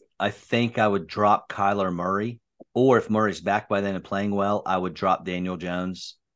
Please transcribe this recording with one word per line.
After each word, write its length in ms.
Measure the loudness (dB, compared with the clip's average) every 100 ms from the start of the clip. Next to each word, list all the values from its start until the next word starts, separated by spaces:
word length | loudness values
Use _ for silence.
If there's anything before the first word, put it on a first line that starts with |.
| _ -4
I 120 | -4
think 480 | -4 -4 0 0 2
I 100 | 2
would 180 | 2 -2
drop 440 | 2 4 4 0
Kyler 440 | -2 0 0 -2
Murray, 460 | -2 -2 -2 -4 -8 _ -20 -6
or 240 | 2 6 6
if 100 | 4
Murray's 320 | 2 2 0
back 280 | 0 -2 0
by 140 | -2
then 120 | -2
and 100 | -4
playing 300 | -4 -4 -2
well, 280 | 0 0 0 0
I 100 | -2
would 180 | -2
drop 300 | -2 0 0
Daniel 320 | -2 -4 -4 -6
Jones 600 | -6 -4 -6 -8 -14 -18 _